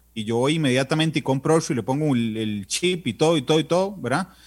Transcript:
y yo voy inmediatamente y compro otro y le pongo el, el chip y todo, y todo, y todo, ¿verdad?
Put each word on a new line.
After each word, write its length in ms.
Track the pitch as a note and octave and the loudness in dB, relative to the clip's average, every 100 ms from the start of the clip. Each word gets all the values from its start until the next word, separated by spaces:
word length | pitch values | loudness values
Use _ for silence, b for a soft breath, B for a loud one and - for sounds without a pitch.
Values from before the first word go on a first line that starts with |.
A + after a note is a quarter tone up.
| _ - | _ -8
y 80 | |
yo 140 | G#2+ A#2 | -2 0
voy 180 | C3 E3 | 2 2
inmediatamente 640 | C#3+ B2 C3+ D#3 D#3+ D3+ | 2 2 2 0 0 0
y 20 | |
compro 340 | C3 C3+ D#3 D#3+ | 0 0 2 2
otro 180 | D#3 | 2
y 20 | C3 | -2
le 80 | |
pongo 320 | G#2 C#3 D#3 B2 | -2 0 0 0
el, 200 | A#2 A2 | 0 -2
el 280 | A2 G#2 F#2+ | -4 -4 -6
chip 400 | - F3+ F#3 C3 | -2 -2 -2 -4
y 80 | |
todo, 240 | G2 D#3+ E3+ | 0 2 2
y 60 | |
todo, 160 | B2+ D#3 | 2 0
y 60 | D3 | 2
todo, 300 | E3+ G3 G3 | 0 0 -4
¿verdad? 320 | A#2 C#3 F#3 b | -2 -2 -4 b